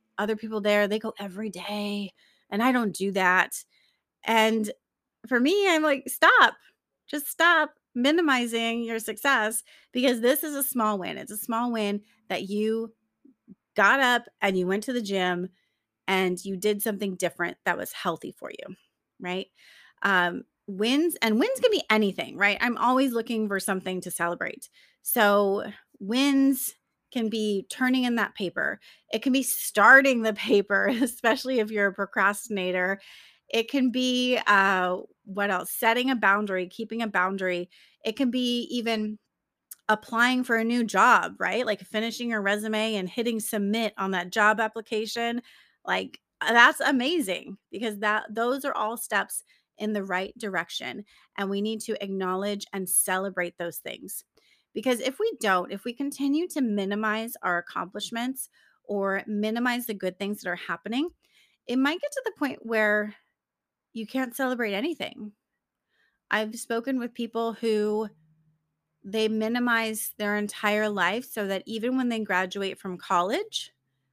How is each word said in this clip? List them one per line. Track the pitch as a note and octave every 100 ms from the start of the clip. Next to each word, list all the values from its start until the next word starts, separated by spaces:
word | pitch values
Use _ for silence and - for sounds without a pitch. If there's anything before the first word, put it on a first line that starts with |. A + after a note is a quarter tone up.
| _ -
Other | G#3 G#3+
people | A3 G#3+
there, | G#3 G#3 G#3
they | G#3+
go | A3 -
every | G3 F#3 A3
day | F3 F#3 G#3 G#3 G3+ G3 - _ _ _
and | G3+
I | A#3+
don't | B3 G#3+
do | - G3
that." | G3 F#3 F#3 - - - _ _ _ _ _
And | - A3+ A3 A3 G#3+ - _ _ _ _ -
for | B3
me, | C4 G4+ G4
I'm | E4
like, | D#4 C#4 -
"Stop, | - E4 A#4+ A#3+ - _ _ _ _ -
just | D4 D4
stop | - E4 E4 D4+ - _
minimizing | B3 B3+ E4 D#4+ C4 A#3+ A#3 A3+ A#3
your | A#3 A3+
success | A3 G#3+ C#4 C4 G#3+ A3+ - - _
because | B3 C4 A#3+
this | A#3+ C4
is | D#4+
a | C#4+
small | C4+ B3 G#3+ G3+
win." | F#3 D#3
It's | -
a | G#3
small | - A3+ A#3+
win | A3+ G#3 G#3 G#3 _ -
that | F#3+ F#3+
you | G3+ G#3+ A3+ A3+ - _ _ - _ - - _ -
got | G3+ C4
up | C4 A#3+ A#3 _
and | G3+ F#3+
you | F3+
went | G3
to | G#3+
the | B3
gym | G3+ G3 F3+ F3 F3+ - _ _ _ _ -
and | F#3+ F#3 F3+
you | G3 F#3+
did | G#3 G#3
something | A3+ G3+ G3+
different | F3+ E3+ - F3 -
that | - F3
was | F#3
healthy | - F#3+ E3 - -
for | -
you, | - - F3+ _ _ _ -
right? | F3+ F#3 - _ - - - _
Um, | G3+ F#3+ F3 F3+ - _ -
wins, | F#3+ A3 C#4 E4+ -
and | A3+ G#3+
wins | G4+ C5
can | B4
be | G#4 -
anything, | A3 G#3 F#3 - -
right? | G3+ G3+
I'm | A#3+ A#3
always | A#3 B3+ C4+
looking | A#3 A3+ A#3 G#3+
for | G3
something | - F#3+ F#3 F#3
to | F3+
celebrate. | - E3+ F3 - - - _ _ _
So | - B3 G#3 G3+ G3+ G3+ - - _ _
wins | G3 A#3+ C#4+ C4+ C4+ C4 - - _ _ _
can | B3 A3
be | A3 G#3+ G3 -
turning | - B3+ C4
in | B3 A#3+
that | G3+
paper. | - F3+ - - G#3 - - _
It | A3
can | C4+
be | C4
starting | B3+ - - - G#3 C4+ C#4 B3
the | A3
paper, | G#3 G#3+ G3+ G3 G3 G3
<laughs> | A3+
especially | A#3+ - A#3 B3 B3+ B3+
if | G#3+
you're | G#3+ G3+
a |
procrastinator. | F#3+ G3 - F#3+ G3+ - G3+ F#3 F#3 F#3 G3 - - - _ _
It | A3+ A3+
can | C#4 B3+
be, | A#3+ B3+ B3 B3 B3
uh, | - G3+ G3 F#3+ F3+ F#3 - _
what | - G3 G3+
else? | F#3 -
Setting | - A3+ A#3 B3+
a | B3+
boundary, | G#3 G3+ G#3 F#3 F3+
keeping | - A3+ A3+
a | A3+
boundary. | F#3+ F#3 G3 F#3 F3+ F3+ _ _ _
It | A3 A3
can | C4+
be | B3 B3 A#3+ -
even | B3 A#3 A3 G#3+ G#3+ _ _ _ _ _ - -
applying | G#3+ - A3+ A#3+ B3+
for | B3+ A3+
a |
new | A3+ A#3+
job, | A3+ F#3+ A#3 G#3+ F3 F#3+
right? | F#3 G3+
Like | B3 G3+
finishing | - G#3+ A3+ A3 A#3+
your | A3
resume | G3 G#3 A3 A3 A3
and | G#3+ F3+
hitting | - A#3 A3+
submit | G#3+ A3 G3+ A3 A3 -
on | F#3+
that | F#3+ F3+
job | A3 G#3 G#3+
application. | A3 A3+ G#3+ A3 G#3+ A#3 A#3 A#3+ - - _ _
Like, | - F#3 F#3+ - _ _ D3
that's | A#3 B3 -
amazing | B3+ C4+ B3+ F4 G3+ F3 - G3 _
because | G3 A3+ G3+
that, | G#3+ G#3+ -
those | G#3+ A#3 C4+
are | C#4
all | - G#3+ A#3
steps | - G#3 F#3+ - - _ _ -
in | G#3+
the | G#3
right | F#3+ F3+ F#3+ -
direction. | G#3+ F#3 F3 - B2+ D#3 G#3 _ _ -
And | G3
we | G3+
need | G#3 A3
to | - G#3+
acknowledge | G3+ G3 F#3 F#3 G3+ G3+ -
and | G3 F#3
celebrate | - - F#3 G3 F#3 F3 -
those | F3 D#3
things. | - - F#3 - - _ _ _ _
Because | A3 A#3+ A#3+
if | C4 C4+
we | A4 G#4
don't, | G#3+ F#3 F#3
if | G3
we | B3
continue | A#3 C#4+ C#4+ C#4 D4 F4+
to | D#4
minimize | B3 G#3 F#3+ G#3 G#3+ G#3+ A3+ -
our | F3+ F3
accomplishments | - F#3 F3+ G#3 - A#3 B3 C4 - _ _ _
or | - G3+ G3 G3 -
minimize | G#3 G#3+ A#3 B3 A#3+ A#3
the |
good | G3+ F#3 F#3
things | G3+ G#3
that | F#3+
are | F3+
happening, | - E3+ G#3 A#3+ E4+ - _ _ _ _ -
it | B3
might | C4+ E4+
get | D5
to | -
the | B4 -
point | C#4 -
where | A3+ A3+ G#3+ G#3 G#3 - _ _ _ _ _ _ _
you | A3+ G#3
can't | C4 C4 A#3+
celebrate | C4 B3 A3+
anything. | G3 C#4 D#4+ - - G#3+ - _ _ _ _ _ _ _ _ _
I've | G#3 G#3+ A#3
spoken | - A#3 A#3+ C4
with | A#3
people | - A3+ A3+ A#3
who | A3+ A#3 G#3+ G#3 G#3+ G#3+ - _ _ _ _ _ _ _ _
they | G3+ G#3+ A3
minimize | A3 A3 A#3+ A#3+ A3+ A3+ G#3+ - -
their | G#3 G#3
entire | G#3 - G#3+ G#3+ G#3+
life | G3+ F3 G#3+
so | B3 - G3
that | F#3+ -
even | A3 A#3 C4
when | B3
they | A3+
graduate | G#3 F3+ F#3+ G3 G3 -
from | F#3+ F3+
college | - F#3 F3+ D4+ A4 - - _ _ _ _